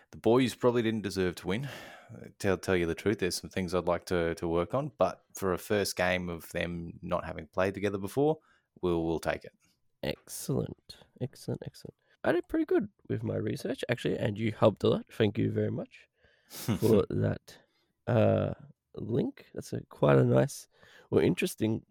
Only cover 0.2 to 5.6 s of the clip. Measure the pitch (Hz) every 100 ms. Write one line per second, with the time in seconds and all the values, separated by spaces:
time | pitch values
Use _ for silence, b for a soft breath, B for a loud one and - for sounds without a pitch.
0.2 | 110 127 123 - 123 120 113 110 95 92
1.2 | 90 85 85 104 139 B B B B -
2.2 | - - 101 92 - 92 85 80 98 104
3.2 | 90 - - 95 90 90 85 85 - 90
4.2 | 85 82 85 82 87 127 147 - 92 -
5.2 | _ - 95 85